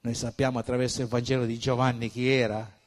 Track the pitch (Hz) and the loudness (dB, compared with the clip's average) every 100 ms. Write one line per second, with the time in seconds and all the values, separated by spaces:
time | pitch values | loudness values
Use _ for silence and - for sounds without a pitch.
0 | 120 117 117 - 135 123 113 123 127 - | -4 -4 -6 0 0 0 -2 0 0 0
1 | 123 120 120 131 117 113 123 123 131 120 | -2 -2 0 0 0 -2 0 4 2 2
2 | 117 120 127 131 113 107 113 - | -4 -2 2 4 2 0 -8 -16